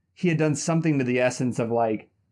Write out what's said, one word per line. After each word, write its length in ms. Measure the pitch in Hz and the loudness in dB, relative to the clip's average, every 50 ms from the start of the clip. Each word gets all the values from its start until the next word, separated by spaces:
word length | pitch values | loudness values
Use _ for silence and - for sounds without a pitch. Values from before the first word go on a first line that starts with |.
| _ _ _ | _ _ _
he 140 | - - | -2 0
had 100 | 175 160 | 0 2
done 180 | 160 156 156 143 | 2 2 0 0
something 440 | 147 - 170 165 165 160 160 147 139 | -2 -2 -2 0 0 2 0 0 0
to 40 | 127 | 0
the 140 | 123 123 123 | 0 0 2
essence 400 | 123 127 127 - 131 123 104 - | 2 0 0 -2 -4 -4 -2 -2
of, 120 | 120 110 | -2 -2
like, 380 | 117 117 117 113 110 104 - _ _ _ _ _ | 0 0 0 0 -2 -4 -8 _ _ _ _ _